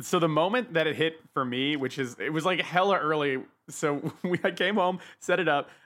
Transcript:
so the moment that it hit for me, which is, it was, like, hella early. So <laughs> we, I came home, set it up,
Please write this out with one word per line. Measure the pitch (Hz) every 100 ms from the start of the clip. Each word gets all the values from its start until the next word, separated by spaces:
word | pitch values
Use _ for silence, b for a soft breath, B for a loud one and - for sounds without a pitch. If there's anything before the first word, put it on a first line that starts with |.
so | - 185
the | 165
moment | 151 180 247 233
that | 165 156
it | 127
hit | 160 160 -
for | 147
me, | 127 123 139 151
which | 127 139
is, | 127 113
it | 117
was, | 160 165
like, | 175
hella | - 170 196 190
early. | 151 156 143 131 - _ -
So | - 151 143 160 -
<laughs> |
we, | 185 175
I | 190
came | 180 185 214
home, | 180 185 B B
set | - 180
it | 165
up, | 143 - B